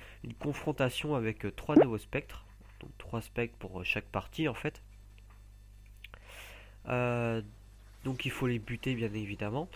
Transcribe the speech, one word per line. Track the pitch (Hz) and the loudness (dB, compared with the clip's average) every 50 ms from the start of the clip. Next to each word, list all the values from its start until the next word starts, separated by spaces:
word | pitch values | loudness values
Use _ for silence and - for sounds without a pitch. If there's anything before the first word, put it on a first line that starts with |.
| - - - - - | -14 -14 -12 -10 -8
une | 123 117 | -8 -6
confrontation | - - 147 139 - - 156 147 - 135 123 - - - 151 147 | -2 -2 0 0 2 0 0 4 4 4 4 4 2 2 2 2
avec, | 127 110 110 107 - - | 4 4 2 2 0 -2
euh, | 101 | -2
trois | - - - - 151 | -2 -2 0 8 10
nouveaux | 147 - 127 113 104 | 10 10 10 8 2
spectres, | - - - - - - - - - - - - - - - - | -2 -2 -2 -2 -2 -4 -8 -12 -12 -14 -16 -18 -18 -16 -14 -14
donc | - - - | -14 -12 -12
trois | - - - - 117 | -12 -6 -4 -2 -2
spectres | - - - - 120 117 - - | -2 -2 0 0 0 0 -2 -6
pour, | - 92 92 92 | -8 -6 -4 -2
euh, | 90 | 0
chaque | - - 110 - | 0 0 0 -2
partie | - - 101 - - - - 160 147 | 0 0 -2 -2 0 0 2 2 2
en | 113 | 2
fait. | - - 151 - - - - - - - - - - - - - - - - - - - - - - - - - - - - - - - - - - - - - - - - - - - - | 2 0 -2 -2 -4 -10 -18 -18 -18 -18 -18 -18 -18 -18 -18 -18 -18 -18 -18 -18 -18 -18 -18 -18 -18 -18 -18 -16 -16 -16 -14 -14 -16 -16 -14 -14 -14 -12 -14 -14 -14 -16 -18 -18 -10 -2 0
Euh, | 123 123 123 123 120 120 117 117 113 113 107 104 - - - - - - - - - - - | 2 4 4 4 4 4 4 4 2 2 0 -4 -8 -16 -18 -18 -18 -18 -18 -18 -16 -4 -2
donc | 135 131 127 - | -2 -2 0 0
il | 127 | -2
faut | - - 135 | 0 2 4
les | 123 120 117 | 4 4 2
buter | 107 - 123 117 - 135 127 | 2 -2 -4 -2 0 0 2
bien | 113 117 107 104 | 2 2 2 2
évidemment. | 110 107 98 104 - 104 104 113 139 170 180 - | 0 -2 -2 -2 -2 0 0 0 0 -2 -2 -6